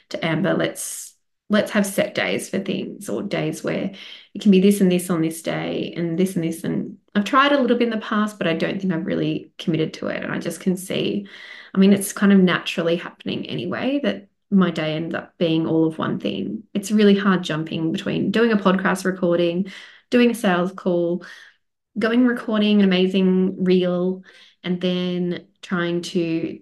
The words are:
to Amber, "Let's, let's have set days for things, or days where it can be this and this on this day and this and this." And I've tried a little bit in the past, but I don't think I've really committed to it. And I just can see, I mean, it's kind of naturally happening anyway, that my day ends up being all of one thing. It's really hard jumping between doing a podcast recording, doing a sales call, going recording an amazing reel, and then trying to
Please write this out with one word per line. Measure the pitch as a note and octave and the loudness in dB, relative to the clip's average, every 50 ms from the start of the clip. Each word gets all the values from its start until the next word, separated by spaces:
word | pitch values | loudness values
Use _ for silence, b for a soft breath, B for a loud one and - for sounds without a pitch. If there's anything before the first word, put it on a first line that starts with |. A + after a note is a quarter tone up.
| B - | B -12
to | - - - | -8 -4 -4
Amber, | E3 D#3+ D#3+ - D#3+ D#3+ | -2 -2 0 0 0 0
"Let's, | - E3 - - - - - - - - - - _ _ _ _ _ _ - | 0 -2 -2 -4 -8 -10 -10 -12 -12 -14 -16 -20 _ _ _ _ _ _ 0
let's | G#3 G#3+ - - | 0 0 0 2
have | - G#3+ G3 | 0 0 0
set | G3+ - - - - - | 0 0 -2 -2 -2 -2
days | - - F#2 F#2 - - - | -4 -2 -2 -2 -4 -4 -4
for | - G3 | -6 -6
things, | G3 - G3 - - - - - - - | -4 -4 -4 -6 -6 -8 -10 -12 -8 -6
or | - A3 | -6 -6
days | G3+ G3 - D#3+ D#3 D#3 - - - | -4 -4 -4 -2 -2 -4 -4 -4 -4
where | - E3 E3+ - G3 B B B B B B B B - | -4 -4 -4 -4 -6 B B B B B B B B -10
it | G#3 | 0
can | - G#3+ | 4 6
be | F#3+ F#3 | 6 8
this | F#3 G3+ G3+ G3+ | 6 6 6 4
and | G3 F#3 | 4 4
this | F3+ F3+ F3+ - | 4 2 0 -2
on | F3+ D#3+ | -2 0
this | D#3+ D#3+ D#3+ - - | -2 -2 -4 -6 -6
day | E3 D#3+ D#3 D#3+ E3+ E3 E3+ F3 F#3+ - | -6 -4 -4 -4 -6 -6 -6 -6 -6 -6
and | E3+ E3+ E3+ E3 E3+ | -6 -4 -2 0 0
this | F#3 F#3 - | 0 0 0
and | F3+ D#3+ | -2 -2
this." | E3 E3 - - | -2 -4 -6 -6
And | E3+ E3 - - - - - _ _ - | -4 -4 -4 -6 -8 -10 -16 _ _ -2
I've | G#3 G3+ | -2 0
tried | - - C4 C#4 C#4+ | 2 2 4 4 4
a | C#4+ C4+ | 4 4
little | B3+ A#3 B3 G#3+ | 4 2 2 2
bit | A#3+ A#3 A3 | 2 0 -2
in | G#3+ | -4
the | - | -6
past, | - A3+ G#3 G#3+ G#3+ - - | -4 -2 -2 -2 -2 -2 -4
but | - E3+ | -2 -2
I | D#3+ | 0
don't | E3+ F3 E3 E3 F#3+ | 0 -2 -2 -2 -2
think | F#3+ F#3+ | -2 -2
I've | E3+ D#3+ D#3+ | -2 -2 -2
really | - E3+ D#3+ D#3 D#3 D#3 D3+ - - _ - | -4 -2 -2 -2 -2 -2 -4 -6 -12 _ -8
committed | - - D#3 D#3 D#3 D#3 - | -4 -2 0 0 0 -2 -4
to | - - - | -6 -6 -6
it. | - - - | -6 -6 -6
And | - | -6
I | - - | -6 -6
just | - - G3+ - | -6 -6 -8 -4
can | - F#3+ F3+ F#3 | -2 -2 -2 -2
see, | - - - D3 - - - G3+ G3+ B B B B B B B B B - | -4 -6 -4 -4 -2 -2 -4 -6 -6 B B B B B B B B B 2
I | F#3+ | 4
mean, | G3 G3 G3+ | 6 6 6
it's | G3 G3 - | 4 2 -2
kind | - - G#3 G3+ G3+ | -2 0 4 6 6
of | F#3+ | 6
naturally | F#3 F3 E3 - - - - - E3 E3 E3+ | 6 6 4 0 -2 -4 -4 -2 0 0 0
happening | E3+ - - - - - - - - - | -2 -2 -8 -16 -12 -8 -8 -6 -6 -6
anyway, | - - - A2+ F3+ G#3+ - - B3+ C#4 C#4+ | -8 -8 -6 -6 -6 -6 -4 -2 -2 -2 -2
that | C#4 G3+ G3+ G3+ - _ _ _ _ _ | -2 -4 -4 -6 -10 _ _ _ _ _
my | G3+ G3 F#3 E3+ | 2 4 4 4
day | D#3+ E3 D#3 D#3 D#3 | 0 -2 -4 -4 -2
ends | D#3 E3 E3 - | -4 -4 -4 -6
up | - - - _ - | -8 -10 -10 _ -2
being | F#3 E3 D#3+ D#3+ D#3+ - | 0 2 2 2 2 2
all | D#3+ D#3+ D#3+ | 2 2 2
of | D#3+ D#3+ - | 2 0 -2
one | C#3+ C#3+ - - | -4 -4 -4 -4
thing. | - - - - - - - - - _ - | -4 -4 -4 -6 -6 -6 -8 -10 -10 _ -8
It's | G#3 G#3 - | -6 -2 0
really | G#3+ G#3+ G#3+ G3+ G3 | 2 6 6 6 6
hard | G3 G3 G3+ F#3 E3+ F3+ | 6 4 2 2 2 0
jumping | - E3 D3+ D#3+ D#3+ - E3+ D#3+ D#3+ | -2 -4 -4 -4 -4 -4 -4 -2 -2
between | E3 G3 - - D3+ D#3+ E3+ F#3 | -2 -4 -4 -4 -2 -2 0 0
doing | G3 A3 A#3 A#3 | 2 2 4 4
a | A3 G#3 | 2 2
podcast | - G3 F#3 F#3+ F#3+ F#3 F3+ F#3 - | 4 2 2 2 2 0 -2 0 -2
recording, | F#3+ F3+ - - E3+ F3 E3+ F3 E3+ E3+ F3 G3 F#3+ B B B B B B B _ | -4 -2 0 0 0 2 2 2 0 0 -2 -4 -6 B B B B B B B _
doing | - B3 A#3+ A#3 | 2 4 4 4
a | A3+ | 2
sales | A3 - G3+ F3 F3 F3 F#3 | 2 2 2 2 2 0 -2
call, | F#3+ - - F#3+ F3 F3 F3 E3+ F3 F3 B B B B B B B B _ _ _ _ _ _ - G#3+ | -4 -4 -2 -2 0 0 0 0 -2 -4 B B B B B B B B _ _ _ _ _ _ -6 -4
going | A3 A3 A#3 A#3+ B3+ | -2 0 2 4 4
recording | A#3+ A#3+ A#3+ - - G#3+ G#3+ G#3 G#3 G#3 G#3 | 4 2 0 -2 -2 0 2 2 4 4 4
an | G3+ | 4
amazing | F#3+ F#3 F3+ F#3 F#3 F#3 G3 F#3 F#3 F#3 F#3 F#3 F#3+ F#3+ F#3+ F#3+ | 4 4 4 2 2 2 2 2 4 4 4 2 0 0 0 2
reel, | F3+ F#3 F#3 F3+ F3+ F3+ F3+ F3+ F#3 F#3+ F#3 F#3 B B B B B B B - | 2 4 4 2 2 0 0 -2 -2 -4 -6 -10 B B B B B B B -6
and | F3+ F3+ F3 | -4 -4 -2
then | F3+ F3+ F3+ F3+ F3+ F3+ F3+ F3+ F3+ F3 F3 - - _ _ _ | -2 -2 -2 -2 -2 -2 -2 -2 -2 -4 -4 -6 -10 _ _ _
trying | - - G3 F3 E3+ E3+ F3 F3 | -8 -4 -2 -2 0 0 -2 -2
to | F3 - - F#3 E3+ E3 E3 E3 E3 D#3 - - | -4 -4 -2 -2 -2 -2 -2 -2 -4 -6 -8 -12